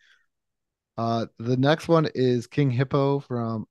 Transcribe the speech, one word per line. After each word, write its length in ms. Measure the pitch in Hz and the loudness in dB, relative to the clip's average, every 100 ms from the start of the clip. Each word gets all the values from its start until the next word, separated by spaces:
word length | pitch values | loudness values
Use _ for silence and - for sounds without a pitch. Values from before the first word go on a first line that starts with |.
| _ _ _ _ _ _ _ _ _ - | _ _ _ _ _ _ _ _ _ -6
Uh, 300 | 113 113 110 - | -4 -4 -6 -8
the 180 | 117 127 | -4 2
next 320 | 139 160 - | 2 2 2
one 200 | 165 151 | 2 2
is 320 | - 127 123 - | 0 0 0 -2
King 240 | - 143 | 0 0
Hippo 480 | 120 135 143 139 139 | 0 0 0 2 0
from, 460 | - 123 113 110 | -4 -6 -4 -6